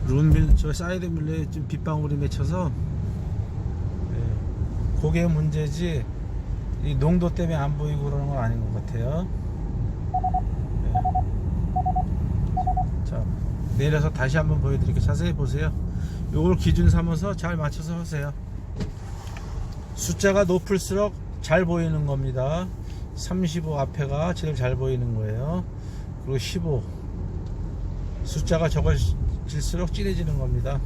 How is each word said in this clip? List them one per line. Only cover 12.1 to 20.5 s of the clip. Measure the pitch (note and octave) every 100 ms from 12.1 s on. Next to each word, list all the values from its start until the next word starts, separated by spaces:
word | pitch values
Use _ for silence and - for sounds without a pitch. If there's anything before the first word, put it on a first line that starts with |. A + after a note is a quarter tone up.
| - - - - - - F#5 - -
자, | - - - - - - - -
내려서 | C#3+ D3+ D3+
다시 | - C3 D#3
한번 | D3+ D3
보여드릴게요. | D3 C3+ - -
자세히 | - D3 F3
보세요. | D3 C3+ C#3 D#3 - - - - - -
요걸 | D3+ E3 F3+
기준 | F3 F3 F3
삼아서 | E3 E3+ D#3+ G3
잘 | G3 E3+ E3+
맞춰서 | D3 - D#3+ E3+
하세요. | E3 D3+ C#3+ C#3+ - - - - - - - - - - - - - - - -
숫자가 | - E3+ G3 G3
높을수록 | F#3